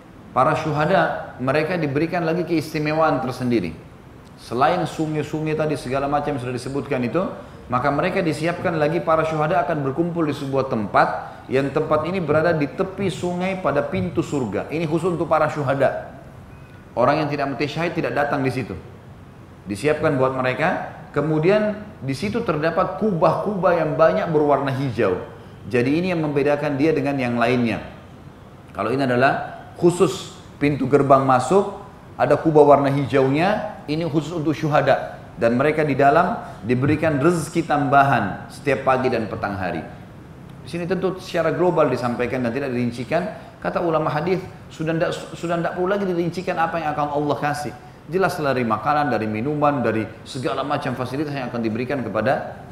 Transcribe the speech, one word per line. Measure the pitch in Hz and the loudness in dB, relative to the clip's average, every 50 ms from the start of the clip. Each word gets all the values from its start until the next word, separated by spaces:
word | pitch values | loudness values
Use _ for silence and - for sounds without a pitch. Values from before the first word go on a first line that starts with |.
| - - - - - - - | -20 -20 -20 -20 -16 -4 0
para | 120 131 127 - - | 2 2 4 2 0
syuhada, | - 156 147 143 156 165 190 180 160 - - - - - - - | 0 -2 0 0 2 2 4 4 2 2 0 -4 -8 -12 -10 -6
mereka | 127 131 135 151 160 156 185 175 | -2 0 0 2 0 0 0 -2
diberikan | 156 143 131 143 160 165 175 180 165 160 | -2 -2 0 0 -2 0 -2 -2 -2 0
lagi | 165 175 175 | 0 -2 -2
keistimewaan | 170 170 160 143 - - 156 151 151 151 160 160 156 147 139 117 | 0 0 -2 -2 -2 -4 -4 -2 0 2 2 2 2 2 0 -2
tersendiri. | 127 123 - 127 123 120 110 90 82 78 - - - - - - - - - - - - - | -4 -4 -2 0 2 2 2 0 -2 -6 -10 -14 -18 -20 -20 -20 -20 -20 -20 -20 -20 -20 -20
Selain | - - 113 120 139 156 175 180 170 | -12 -6 -2 2 2 2 2 2 -2
sungai-sungai | 151 - - 160 156 156 156 143 - - 156 156 156 156 | -4 -4 -4 -4 -2 -2 -4 -4 -4 -4 -4 -2 -2 -2
tadi | 151 156 156 151 131 | 0 0 -2 -2 -4
segala | - 127 127 139 143 | -4 -4 -2 -2 0
macam | 143 147 143 139 143 143 | 0 0 0 0 -2 -4
yang | 131 123 | -4 -4
sudah | 123 127 | -4 -6
disebutkan | 120 - 131 139 139 123 127 143 127 | -6 -6 -6 -4 -4 -4 -2 -2 -2
itu, | 123 117 110 165 190 247 - - - - - - - - | 0 0 0 0 -2 -2 -4 -10 -14 -16 -18 -16 -8 -4
maka | 120 123 127 143 139 | -2 0 0 0 0
mereka | 143 156 185 180 196 | 0 0 0 0 0
disiapkan | 180 160 147 - 151 170 170 170 - 185 170 | 0 0 0 0 -2 -2 -2 -2 -2 -2 0
lagi, | 160 151 151 160 170 | 2 0 2 0 0
para | 170 165 160 160 160 | 0 2 2 2 2
syuhada | 156 160 156 151 156 185 180 143 | 2 0 0 0 2 2 2 0
akan | 147 170 151 143 135 | 0 0 -2 -2 -2
berkumpul | 131 143 170 175 165 170 160 147 | 0 -2 -2 -2 0 0 0 0
di | 139 | -2
sebuah | - 139 135 135 135 127 107 | -2 -4 -2 0 0 0 0
tempat, | 120 113 104 92 - 135 160 170 - - - - - - - - | -2 -2 -2 2 4 4 4 4 2 -4 -8 -10 -14 -16 -6 -2
yang | 113 131 139 139 | 0 0 0 2
tempat | 131 151 151 - 156 151 147 156 | 0 -2 0 0 0 0 0 -2
ini | 185 196 | -4 -2
berada | 170 147 151 156 160 175 | 0 0 2 2 2 2
di | 170 160 147 139 | 2 0 0 -2
tepi | - - 190 190 - - 202 185 | -2 -4 -4 -4 -4 -4 -4 -4
sungai | 160 - - 180 175 180 180 190 190 185 - | -4 -2 -4 -4 -2 -2 -2 -2 -2 -2 -2
pada | 147 135 143 143 - | 0 0 0 0 0
pintu | - 190 185 180 165 - | -2 -2 -2 -2 -2 -2
surga. | 151 - - 143 127 107 92 101 - - | -2 -2 -2 -2 -2 -2 -2 -4 -4 -4
Ini | 135 156 170 | -4 -4 -2
khusus | 147 156 170 156 185 175 | 0 0 0 0 0 -2
untuk | 156 170 151 | -2 0 2
para | 160 156 156 151 | 2 2 2 2
syuhada. | - 156 143 131 139 135 135 117 - - - - - - - - - - - - - - - - - - - - | 0 -2 -2 0 2 2 2 2 2 -2 -8 -10 -14 -18 -18 -20 -20 -20 -20 -20 -20 -20 -20 -20 -20 -20 -18 -8
Orang | - - 120 131 147 151 156 | -2 2 2 4 4 2 0
yang | 143 | -2
tidak | 147 143 139 139 139 | -2 -2 -2 -2 -2
mati | - 147 143 | -2 -4 -4
syahid | - 160 165 175 165 | -2 -2 -4 -2 -2
tidak | 165 147 131 120 139 | -2 -2 -2 0 0
datang | 147 143 - 139 131 | 0 0 0 0 0
di | 135 | 0
situ. | 123 131 117 95 98 85 - - - - - - - - - - - - - - - - - | 0 -2 -4 -6 -8 -10 -12 -16 -18 -20 -20 -20 -20 -20 -20 -20 -20 -20 -20 -20 -20 -14 -10
Disiapkan | - 104 101 - 147 151 151 156 156 143 131 | -8 -6 -2 0 0 0 2 2 0 2 2
buat | 131 131 131 | 2 0 0
mereka. | 131 127 127 127 - 151 175 208 - - - - - - - | 0 -2 -2 0 0 0 0 0 -2 -6 -10 -12 -16 -14 -8
Kemudian | - 143 143 156 156 156 156 180 202 214 214 208 202 - - - - - - | -4 -2 0 0 0 2 2 4 2 2 2 0 -4 -6 -10 -16 -14 -10 -6
di | 131 135 | -6 -6
situ | 131 - 214 208 240 233 | -4 -4 -4 -2 -2 -2
terdapat | - 165 151 151 165 165 185 185 185 - - | -2 -2 0 0 0 0 0 0 0 -2 -2
kubah-kubah | 208 220 196 165 170 165 156 147 - 196 214 190 170 185 175 170 | 0 0 2 4 4 4 4 2 -2 -2 -2 0 2 2 4 2
yang | 156 151 147 143 | 2 0 2 4
banyak | 160 165 185 190 190 170 | 4 4 4 2 0 2
berwarna | 160 151 151 143 143 135 135 139 | 2 4 4 4 4 4 2 0
hijau. | 131 127 139 139 113 104 113 98 92 87 - - - - - - - - - | -2 -2 -2 -2 0 0 0 2 0 -2 -4 -8 -14 -18 -20 -20 -20 -18 -8
Jadi | - 101 123 120 131 143 165 | -2 0 2 2 2 2 0
ini | 175 185 180 | 0 0 0
yang | 165 | 0
membedakan | 156 151 143 143 139 143 143 143 147 147 143 131 | 0 0 0 2 2 2 2 0 0 -2 0 2
dia | 143 160 156 | 2 2 2
dengan | 143 135 139 139 139 | 2 0 0 0 0
yang | 127 120 120 120 | 0 0 0 2
lainnya. | 120 139 127 127 120 113 104 80 - - - - - - - - - - - - - - - - - - - - | 2 2 4 2 2 2 0 -2 -6 -10 -14 -16 -18 -20 -20 -20 -20 -20 -20 -20 -20 -20 -20 -20 -20 -12 -6 -4
Kalau | 98 107 123 | -2 0 0
ini | 135 139 127 | 0 2 2
adalah | 123 120 131 139 151 - - - - - - - - - | 4 4 4 4 4 2 -2 -8 -10 -14 -16 -16 -4 2
khusus | - 175 170 - 190 165 - - - - - - - - - - | 2 4 4 4 2 2 0 -2 -10 -12 -14 -16 -18 -18 -6 -2
pintu | 143 143 151 127 - | 0 0 2 0 2
gerbang | - 131 143 139 135 139 135 131 | 4 4 4 6 6 6 6 6
masuk, | 131 127 123 123 - 180 196 202 - - - - - - - - - - | 6 4 4 4 4 4 4 4 2 -2 -10 -14 -16 -18 -20 -20 -12 -4
ada | - 123 - 147 135 | 0 2 4 4 4
kubah | - 160 156 151 | 4 6 8 8
warna | 147 143 143 139 139 139 139 | 10 10 10 8 6 4 2
hijaunya, | 143 143 117 135 139 131 135 135 151 170 196 214 - - - - - - - | 0 0 2 4 4 4 4 4 2 2 2 0 0 -2 -6 -10 -10 -8 -4
ini | 147 156 170 | -4 -2 -2
khusus | 165 131 160 147 147 175 175 | -2 0 -2 -2 -2 -2 -4
untuk | 147 160 151 | -2 -2 -2
syuhada. | - - 156 143 147 139 135 123 104 - - - - - - - | 0 0 2 2 4 4 4 4 2 0 -4 -10 -12 -16 -14 -4
Dan | - - 117 120 123 | 0 2 2 4 4
mereka | 139 151 151 156 | 2 2 2 2
di | 156 147 135 131 | 2 2 2 4
dalam | 139 143 147 165 180 185 226 - - - - - | 6 6 6 6 4 2 0 -4 -8 -12 -14 -8
diberikan | - 107 123 127 127 131 156 147 160 160 151 139 | -2 0 0 2 2 2 2 2 2 0 0 2
rezeki | 135 165 180 165 147 - - 170 156 | 2 2 0 0 -2 -4 -4 -4 -2
tambahan | - 156 143 143 135 135 139 139 - 143 117 104 95 87 - - - - | 0 0 0 2 4 6 6 6 6 4 2 0 -2 -4 -8 -12 -14 -14
setiap | - - 139 131 131 - | -6 -2 0 0 2 2
pagi | 135 131 127 123 123 | 2 2 2 2 0
dan | 117 113 110 | 0 -2 -2
petang | 101 110 104 - 101 98 98 | -4 -6 -6 -6 -4 -4 -4
hari. | 95 90 85 82 78 - - - - - - - - - - - - - - - | -4 -4 -4 -6 -8 -10 -14 -16 -18 -18 -20 -20 -20 -20 -20 -20 -18 -18 -18 -18
Di | - - | -14 -10
sini | - 170 175 | -8 -6 -4
tentu | 165 190 180 185 185 180 185 | -4 -2 -2 -2 -2 -4 -4
secara | - - - 170 160 160 151 | -8 -6 -2 -2 0 0 0
global | 165 170 180 165 160 151 139 | 2 2 2 4 4 4 4
disampaikan | 131 120 120 123 120 117 123 120 135 131 123 | 2 0 -2 -2 -2 -2 -2 -2 -2 -2 -2
dan | 117 113 | -2 -2
tidak | 131 143 135 | -2 -4 -4
dirincikan. | 123 123 123 120 117 123 127 - 151 165 180 - - - - - - - - | -2 -2 -2 -2 -2 -4 -4 -2 -2 -2 -2 -2 -8 -10 -14 -18 -14 -8 -6
Kata | 175 180 185 | -4 -2 -2
ulama | 180 170 160 156 156 151 139 | 0 2 2 2 2 0 0
hadis, | 151 156 180 190 175 - - - - - - | 0 0 0 0 -2 -2 -6 -14 -16 -18 -14
sudah | - - 160 156 165 | -10 -6 -4 -2 0
ndak, | 165 175 - - - - - - | 0 0 0 -2 -4 -8 -12 -10
sudah | 151 - 170 175 170 | -6 -4 -2 -2 0
ndak | 165 165 - | -2 -2 -2
perlu | 175 180 180 | 0 0 0
lagi | 202 202 202 | 0 0 0
dirincikan | 185 180 170 175 170 165 - 175 185 175 165 | 0 0 0 0 -2 -2 -4 -4 -4 -2 0
apa | 165 165 170 170 | 0 0 -2 -2
yang | 160 151 147 | -2 -2 -2
akan | 147 147 147 143 147 | -2 -2 0 0 0
Allah | 151 147 139 - | 0 0 0 0
kasih. | - 147 143 - - 120 - - - - - - - - | 0 -2 -2 -4 -6 -8 -10 -12 -16 -20 -20 -20 -10 -4
Jelas | 147 185 190 175 - - | 0 0 2 2 0 0
dari | 151 139 131 127 123 | 0 0 2 2 2
makanan, | 113 107 107 107 147 151 151 147 139 120 | 2 0 0 2 2 2 2 2 2 0
dari | 107 110 107 | 0 0 -2
minuman, | 107 107 117 147 151 147 143 147 143 135 117 | -2 -2 -2 -2 0 2 2 2 4 2 2
dari | 113 107 110 107 95 - - - | 0 0 0 -2 -4 -6 -14 -16
segala | - - 135 123 151 135 135 131 | -12 -8 -6 -4 -4 -2 -2 -2
macam | 143 147 139 131 139 123 120 | -2 -2 -2 -2 -4 -4 -4
fasilitas | 127 113 127 139 156 147 | -4 -4 -4 -4 -4 -4
yang | 139 139 127 117 | -4 -6 -6 -4
akan | 110 120 | -4 -2
diberikan | 113 113 107 113 127 120 147 139 | -2 0 0 -2 -2 -2 -2 -4
kepada | 117 107 95 107 110 123 127 - - - - - - - | -4 -2 -2 0 2 2 2 0 -2 -6 -10 -14 -16 -18